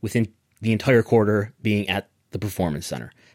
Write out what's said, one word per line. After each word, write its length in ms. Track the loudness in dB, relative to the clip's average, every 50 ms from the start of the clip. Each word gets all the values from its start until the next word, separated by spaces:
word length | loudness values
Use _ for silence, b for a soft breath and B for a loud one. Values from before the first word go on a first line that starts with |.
within 320 | -8 -2 0 0 -2 -2 -4 _ _ _ _ _
the 120 | -2 0
entire 300 | 0 0 2 4 4 4
quarter 520 | 4 4 4 4 4 4 2 0 -2 -4 -10 _
being 280 | -2 0 0 0 0 -2
at 200 | -4 -4 -6 _ _ _ _ _
the 80 | -8 -6
Performance 480 | -6 -6 -4 -2 -2 -2 -2 -4 -6
Center? 260 | -8 -10 -10 -10 -14 b b b b